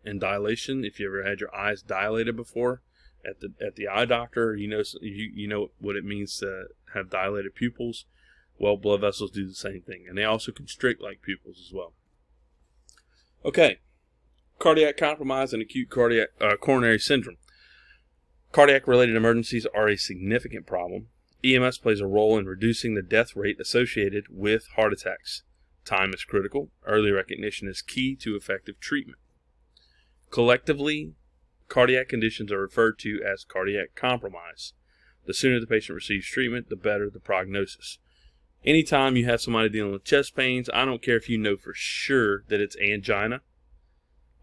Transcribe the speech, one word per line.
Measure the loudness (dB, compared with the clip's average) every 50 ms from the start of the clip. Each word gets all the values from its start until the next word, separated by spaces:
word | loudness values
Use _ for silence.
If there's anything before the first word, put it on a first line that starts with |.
| _
And | -8 -6 -4
dilation, | -2 -2 -2 0 0 -2 -2 -4 -4 -6 -6 -6 -6
if | -8 _ -8
you | -8 -6
ever | -6 -4 -4
had | -4 -4 -4
your | -6 -10 -8
eyes | -4 -2 -2 -2 -4 -6
dilated | -6 -4 -2 0 0 0 0 0 -2 -4
before | -6 -8 -8 -4 0 0 0 0 -2 _ _ _ _ _ -20 _ _ _
at | -14 -14 _
the, | -14 -14 -10 _ -10
at | -8 -8
the | -6 -6 -4
eye | 0 0 2
doctor, | 2 2 0 0 -4 -2 -2 0 0 -2
you | -4 -6 -4
know, | -2 -2 -4 -4 -6 -12
you, | -12 -10 -8 -8 -10 -10 -10
you | -10 -8 -6
know | -4 -4 -4 -6 _ _
what | -8 -6 -6
it | -6 -6
means | -6 -8 -8 -8 -8 -8 -8
to | -6 -8 -8 -10 -14 -16 -20 _ _ -10 -8
have | -8 -8 -4
dilated | -4 -4 -2 -2 -2 -4 -6 -8 _
pupils. | -4 -4 -4 -2 _ -8 -8 -8 -10 -16 _ _ _ _ _ _ _ _ _ _ _
Well, | 0 0 0 2
blood | 2 2 2 4
vessels | 2 0 0 -2 -8 -6
do | -6 -6 -8 -8
the | -8
same | -10 -10 -10 -10 -12
thing, | -14 -16 -18 -18 -16 -10
and | -4 -2
they | 0
also | 0 0 -2 -2 -8
constrict | -12 -12 -16 -18 -12 0 0 0 0 _
like | -8 -14 -14 _
pupils | _ -8 -8 -8 _ -20 -20 -20 -20
as | -14
well. | -12 -12 -12 -12 _ _ _ _ _ _ _ _ _ _ _ _ _ _ _ _ _ _ _ _ -20 _ _ _ _ _ _ _ _ _ -6
Okay, | -2 4 6 6 6 4 0 _ _ _ _ _ _ _ _ _ _ _ _ _ _ _ _
cardiac | 4 4 6 6 6 4 4 0
compromise | 0 0 0 -2 -4 -2 -2 -2 -2 -2 -2
and | -6
acute | -6 -4 -6 -6 -6 -4
cardiac, | 2 2 4 4 4 2 2 0 _ _
uh, | 2 2 2
coronary | 2 4 4 4 6 6 6 4 4
syndrome. | 4 2 2 2 0 -4 -12 _ _ _ _ _ _ _ _ _ _ _ -20 _ _ _ _ _ _ _ _ _ _ _
Cardiac-related | 6 8 8 8 8 6 4 4 6 6 6 6 4
emergencies | 4 4 4 4 4 2 -2 -4 -4 -4 -2 0
are | 2 2 2
a | 2
significant | 0 -2 -6 -6 -6 -4 -2 -2 -2 -2 -4 -14 -14 -10
problem. | -6 -6 -4 -4 -4 -8 -10 -12 -14 _ _ _ _ _ _ 2
E | 4 4
M | 6 4
S | 2 0 0
plays | _ 0 2 2
a | 0 2
role | 2 4 6 6 4 4
in | 2 -2
reducing | -6 0 0 0 0 0 -2 -2 -2
the | -4 -4
death | 2 2 2 2 2 -2
rate | -4 -4 -4 -4 -4
associated | -6 0 2 2 2 2 0 0 0 0 0 -4 -6 -8
with | -12 -4 0 2 2 2 0 -4 0
heart | 2 2 2 2
attacks. | -2 -6 -8 -8 -8 _ -12 -12 -12 _ _ _ _ _ _ _ _ _
Time | -4 -2 0 0 -2 -2
is | -6 -10
critical. | -4 -2 -2 -2 -2 -6 -6 -8 -8 _ _ _
Early | 0 2 2 4 4
recognition | 2 0 -2 -4 -8 -8 -6 -8 -8 -8 -10 -10
is | -10 -10
key | -12 -8 -6 -4 -2 -2 -4 -4
to | -6 -6 -6
effective | -6 -6 -6 -8 -8 _ -14 -16 _
treatment. | -8 -6 -6 -6 -6 -8 -18 _ _ _ _ _ _ _ _ _ _ _ _ _ _ _ _ _ _ _ _ _ _ _
Collectively, | 0 2 4 4 4 4 _ -2 -2 -2 0 -2 -2 -4 -6 -12 -16 _ _ _ _ _ _ _ _ _ _ _
cardiac | 4 4 4 6 4 2 0 _
conditions | -2 0 0 -2 -2 -4 -6 -6
are | -4 -4
referred | -4 -4 2 2 2 2 2 _
to | -6 -6 -6 -4 -4
as | -4 -6 -6 -8
cardiac | _ -6 -4 -2 -2 -2 -4 -4 -6 _
compromise. | -4 0 0 0 0 -4 -10 -12 -12 -18 -18 -18 -16 -16 -18 _ _ _ _ _ _ _ _ _ _ _
The | -6 -4
sooner | 0 2 2 2 2
the | 0
patient | 0 0 0 0 -2 -12
receives | -10 -6 -4 -4 -4 -4 -6
treatment, | -4 -2 -2 -2 -4 -6 -8 _
the | -12
better | -4 -2 -2 -2 0 -2 -6
the | -8 -12
prognosis. | _ -4 -2 -2 -2 -2 -4 -4 -4 -4 -6 _ -16 -18 -18 _ _ _ _ _ _ -20 _ _ _ _ _ _ 0
Anytime | 4 4 4 4 4 2 2 2 4 2 2
you | 2
have | 2 0 0
somebody | 0 0 0 2 2 2
dealing | 0 -2 -4 -4
with | -4 -6 _
chest | 2 2 2 2 0 -2
pains, | -2 0 0 0 -2 -4 -2
I | 0 0 0
don't | 0 -2 -2
care | 0 2 0 0
if | 2 0
you | -2 0
know | 2 0 0 -2
for | -4 -14 -12
sure | -8 -8 -6 -6 -6 -2 2 2 4 4 4 2 0 -2 -2
that | 0 0
it's | 0 -2 -2 0
angina, | 0 0 0 0 -2 -2 -2 0 0 -4 -4 -6 _ _ _ _ _ _ _ _ _ _ _ _ _ _ _ _ _ _ _ _